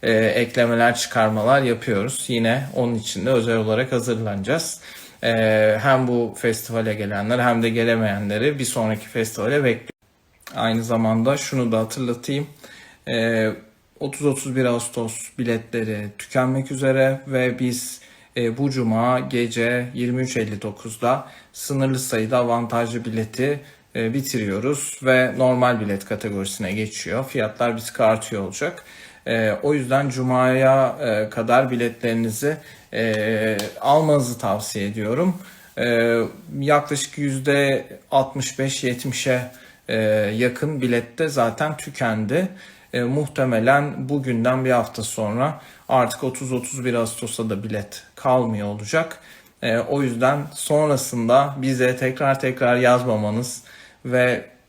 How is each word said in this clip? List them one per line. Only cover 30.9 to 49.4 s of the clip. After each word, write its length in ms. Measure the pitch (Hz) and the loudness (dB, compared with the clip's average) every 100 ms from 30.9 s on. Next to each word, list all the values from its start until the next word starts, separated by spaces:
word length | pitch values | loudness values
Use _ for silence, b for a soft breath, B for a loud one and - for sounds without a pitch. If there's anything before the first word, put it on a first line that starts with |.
| 117 | 0
e, 280 | 135 107 107 | -2 0 -2
kadar 420 | 117 113 120 135 | -4 2 4 4
biletlerinizi, 840 | 120 117 117 123 113 113 110 143 156 B B B | 0 -2 -2 -2 0 0 -2 -2 -4 B B B
e, 640 | 110 113 107 107 110 110 107 101 - | -4 -2 0 0 0 0 -2 -4 -4
almanızı 580 | 117 147 156 147 123 113 | 4 4 6 4 2 -4
tavsiye 480 | 113 101 107 110 98 | -2 -2 -2 -4 -4
ediyorum. 480 | 107 107 123 180 180 B B B - | -4 -2 0 0 0 B B B -4
E, 400 | 120 117 117 117 110 - - 139 | 0 2 4 2 0 -6 -12 -6
yaklaşık 580 | 139 147 143 147 - - | 2 2 2 -4 -6 -4
yüzde 680 | 143 135 131 143 139 131 - - _ | -2 -2 2 2 4 0 -4 -16 _
altmış 480 | 139 135 139 131 - | 0 0 -4 -6 -4
beş 240 | 135 - | -4 -2
yetmişe, 680 | 123 123 135 120 - 123 123 B B B - | -4 -4 -4 -4 0 0 -2 B B B -4
e, 100 | 110 110 107 104 110 | 0 2 2 2 2
yakın 460 | 123 123 151 151 | 0 0 -4 -2
bilette 460 | 123 120 117 - 160 | 0 0 -2 -4 -2
zaten 500 | 135 117 113 151 147 | 2 0 0 -4 -4
tükendi. 680 | - - 120 110 107 143 190 B B B B | -10 -4 -2 0 0 0 -2 B B B B
E, 80 | 123 | -4
muhtemelen 1080 | 120 139 143 - 131 117 117 143 147 - 131 | -2 -2 -2 -2 0 2 4 4 2 -4 -4
bugünden 560 | 143 131 117 120 131 131 | -4 -2 0 2 2 2
bir 60 | |
hafta 320 | 123 113 - | 2 0 -6
sonra 580 | 110 - 107 110 143 156 B B B | -8 -4 -4 0 -2 -2 B B B
artık 340 | 131 120 - | 2 2 0
otuz 280 | 135 131 135 | -6 -6 -6
otuz 340 | 127 123 135 127 | -6 -6 -6 -2
bir 80 | |
Ağustos'ta 560 | 120 113 - 117 - 113 | 0 -2 -4 -10 -6 -4
da 140 | 98 | -4
bilet 400 | 107 107 98 - - - | -4 -6 -8 -14 -20 -6
kalmıyor 520 | 139 127 117 107 104 | 2 2 2 -2 -4
olacak. 500 | 104 104 160 165 - B B | -6 -4 -2 -2 -8 B B